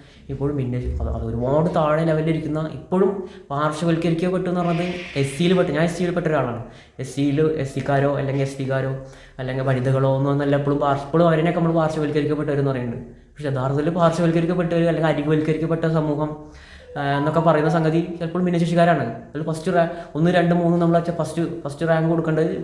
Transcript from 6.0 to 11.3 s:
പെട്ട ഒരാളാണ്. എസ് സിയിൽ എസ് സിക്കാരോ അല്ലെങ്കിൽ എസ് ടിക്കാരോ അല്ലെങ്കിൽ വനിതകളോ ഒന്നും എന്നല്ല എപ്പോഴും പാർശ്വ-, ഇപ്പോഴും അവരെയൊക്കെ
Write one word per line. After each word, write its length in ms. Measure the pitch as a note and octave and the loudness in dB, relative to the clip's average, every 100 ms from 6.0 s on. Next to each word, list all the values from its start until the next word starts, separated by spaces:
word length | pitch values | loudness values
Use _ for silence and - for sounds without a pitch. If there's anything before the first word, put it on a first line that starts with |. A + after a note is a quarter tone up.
| F3 | -2
പെട്ട 160 | E3+ D#3+ | 0 0
ഒരാളാണ്. 360 | D3+ B2+ A2+ - - - - | 0 0 -4 -10 -18 -18 -12
എസ് 160 | B2+ | -8
സിയിൽ 260 | C#3 C#3+ C#3+ D#3 D#3 | -2 0 2 2 0
എസ് 120 | C3+ | -4
സിക്കാരോ 420 | C#3 C#3 C#3 C#3+ C3+ | -4 0 2 2 0
അല്ലെങ്കിൽ 240 | C3+ C#3 | -2 -2
എസ് 160 | C3+ - | -2 -4
ടിക്കാരോ 340 | B2+ C3+ C3+ C3+ - - - - | -4 -2 -2 -6 -10 -18 -18 -10
അല്ലെങ്കിൽ 260 | B2+ C3 C3 | -6 -2 0
വനിതകളോ 400 | B2+ C3 C3+ C3+ C3+ | 0 2 2 2 2
ഒന്നും 160 | C#3 | 2
എന്നല്ല 240 | C#3+ C#3+ C#3+ | 0 2 2
എപ്പോഴും 240 | C#3+ C#3+ C#3+ | 2 0 0
പാർശ്വ-, 200 | C3+ - | 0 0
ഇപ്പോഴും 200 | E3 | 2
അവരെയൊക്കെ 320 | E3+ | 4